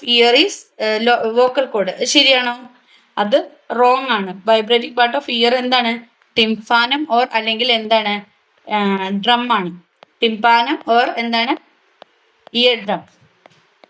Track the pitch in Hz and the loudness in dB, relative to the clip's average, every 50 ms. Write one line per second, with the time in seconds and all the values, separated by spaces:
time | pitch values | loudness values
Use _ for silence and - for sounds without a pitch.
0 | - 247 240 233 233 240 233 285 339 403 - - - _ _ - 214 214 214 214 | -4 0 2 4 4 6 4 4 2 0 -2 -8 -14 _ _ -6 -4 -2 -2 0
1 | 226 240 240 233 226 220 226 240 254 254 254 285 262 247 - 208 190 180 175 - | 2 2 0 0 0 0 2 2 2 2 2 -2 -4 -2 -2 -4 -4 -4 -4 -6
2 | 226 - - 294 262 269 262 254 247 247 240 247 247 - _ _ _ _ _ _ | -4 0 2 2 4 4 2 2 0 -2 -6 -8 -12 -20 _ _ _ _ _ _
3 | _ _ _ 208 208 208 247 311 359 - - _ _ - 226 233 247 247 254 262 | _ _ _ -6 -2 0 0 0 -2 -4 -14 _ _ -6 -2 2 2 2 2 2
4 | 269 262 233 208 196 190 180 196 180 220 220 220 214 208 240 233 240 247 240 247 | 0 -2 -4 -4 -4 -6 -10 -6 -2 0 0 2 2 2 0 0 0 -2 -2 0
5 | 240 240 247 285 - - 240 233 233 240 254 254 247 247 254 247 240 226 233 233 | 0 0 0 -4 -6 -4 -2 0 2 2 2 0 0 0 0 0 0 -2 -4 -6
6 | - _ _ _ _ _ - 240 220 220 220 208 - - 247 302 302 254 277 294 | -10 _ _ _ _ _ -2 0 0 0 0 -4 -2 0 0 2 2 0 -2 -4
7 | 302 - 233 233 254 254 247 226 220 226 220 220 240 254 233 226 220 214 226 220 | -2 0 0 0 0 0 -2 -4 -4 -4 -4 -2 0 0 0 0 0 0 0 0
8 | 214 208 208 196 202 _ _ _ _ _ _ _ _ - 214 208 202 196 196 196 | 2 0 -4 -6 -8 _ _ _ _ _ _ _ _ -6 -4 -2 0 0 -2 -2
9 | 190 190 202 202 196 226 240 240 247 247 226 208 180 175 175 180 _ _ _ _ | -4 -4 -6 -2 0 0 0 0 0 0 -2 -2 -2 -6 -10 -14 _ _ _ _
10 | - _ _ _ 233 226 220 202 226 233 233 233 240 269 311 - - 233 226 240 | -20 _ _ _ -2 -2 -2 0 2 2 2 2 2 0 -4 -4 -2 0 2 2
11 | 254 - - 233 233 233 226 226 233 262 302 - _ _ _ _ _ _ _ _ | 2 0 -2 -4 -4 -4 -2 -2 -2 -2 -4 -6 _ _ _ _ _ _ _ _
12 | - - _ _ _ _ _ _ _ _ - 233 247 247 240 220 196 202 190 170 | -20 -20 _ _ _ _ _ _ _ _ -2 2 2 2 2 0 -2 -4 -6 -6
13 | - _ _ _ _ _ _ _ _ _ _ _ _ _ _ _ _ - | -8 _ _ _ _ _ _ _ _ _ _ _ _ _ _ _ _ -2